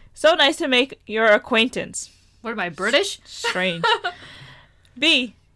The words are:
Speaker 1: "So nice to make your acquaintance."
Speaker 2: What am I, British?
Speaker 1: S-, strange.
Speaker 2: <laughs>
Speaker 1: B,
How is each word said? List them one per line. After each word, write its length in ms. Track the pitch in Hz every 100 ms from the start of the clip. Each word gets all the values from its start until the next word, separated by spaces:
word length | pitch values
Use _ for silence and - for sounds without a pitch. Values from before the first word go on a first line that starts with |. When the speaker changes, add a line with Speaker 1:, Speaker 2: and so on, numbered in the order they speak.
| -
Speaker 1:
"So 200 | - 302
nice 200 | 330 285 -
to 100 | 311
make 320 | 247 262 -
your 220 | - 214 226
acquaintance." 840 | 311 - 226 226 - - - - _ _ _
Speaker 2:
What 100 | -
am 80 | 220
I, 80 | 175
British? 500 | 156 196 277 392 -
Speaker 1:
S-, 200 | - - 466
strange. 360 | 370 370 240 440 480 349 - - -
Speaker 2:
<laughs> 560 | - - - _ _ -
Speaker 1:
B, 380 | 302 294 247 - _